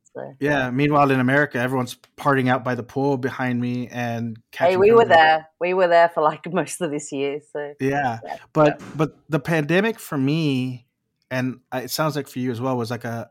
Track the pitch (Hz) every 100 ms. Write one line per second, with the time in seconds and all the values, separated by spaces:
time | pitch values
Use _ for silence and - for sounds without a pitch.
0 | _ 127 135 135 143 143 127 123 147 147
1 | 143 131 127 139 143 123 123 131 120 -
2 | _ - 147 135 127 127 120 120 117 135
3 | 139 135 123 - 131 120 123 123 120 123
4 | 120 117 117 110 _ - 160 185 202 233
5 | 226 170 160 156 - - 175 185 180 170
6 | 170 170 151 151 175 180 143 - 170 147
7 | - 139 139 147 - 151 147 147 135 143
8 | 131 113 - - - 156 151 147 - 143
9 | 151 - - 151 - 165 147 175 220 214
10 | - 147 131 160 151 131 127 123 _ _
11 | _ _ - 127 127 117 - 131 123 -
12 | 156 147 135 131 127 113 131 127 113 120
13 | 117 117 -